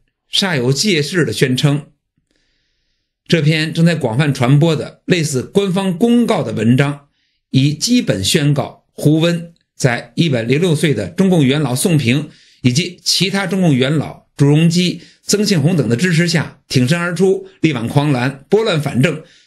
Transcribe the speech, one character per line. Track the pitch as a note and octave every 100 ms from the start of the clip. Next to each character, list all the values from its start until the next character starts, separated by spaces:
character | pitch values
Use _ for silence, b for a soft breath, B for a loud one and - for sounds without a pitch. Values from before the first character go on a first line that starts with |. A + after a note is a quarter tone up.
| _ _ _
煞 | - G3 D3
有 | B2
介 | C#3+ G#3+ D#3+
事 | D3 F#3
地 | B2+
宣 | - C3+ B2+
称， | D3 D3 - _ _ _ _ _ _ _ _ _ _ _ _ _ -
这 | E3+
篇 | D3 D#3+ D#3
正 | D#3+
在 | E3+ D#3+
广 | B2 A2+
泛 | D3+
传 | - B2 D3
播 | E3 C#3+
的 | - - -
类 | F3
似 | C#3+ B2+
官 | A#2 G3+ G3+
方 | F#3+ F#3+ E3+
公 | A#3 A#3+
告 | A3+ F#3+
的 | A#2+
文 | A2 A2 C3
章， | C#3+ D3 _ _ _ _ _
已 | C3+ C#3+
基 | D3+ A3+ B3
本 | - G#2
宣 | F#2+ D#3+ C#3+
告 | C#3+ G2+ - _
胡 | - D3 D#3
温 | E3+ E3+ - _ _
在 | - C3 A#2+ -
一 | - E3
百 | B2
零 | A2+ C#3
六 | F3+ D3+
岁 | D#3+
的 | A2 F#2+
中 | - F#3+
共 | F3
元 | B2+ D3
老 | C3+
宋 | B2+ F#3+ D#3
平 | A2+ C#3+ D3 B B B
以 | B2+
及 | B2 F3+ -
其 | - - F#3
他 | G3 F#3
中 | F#3+
共 | F3
元 | B2+ C3 D#3
老 | F#2 - _ -
朱 | C#3+
镕 | D3+ E3+
基、 | F3 F3+ - B B
曾 | - G3+
庆 | G#3+ E3+
红 | D3 F3+
等 | G#2+
的 | A#2
支 | F3+
持 | D#3+ F3
下 | E3+ - - _
挺 | C3 B2
身 | F3
而 | F3
出， | E3+ F#3+ F#3+ B B
力 | D#3+
挽 | B2 A2+
狂 | C#3+ D3
澜， | B2+ C3 - _
拨 | G#3
乱 | A3 E3
反 | - A2+
正， | E3+ C#3+ b b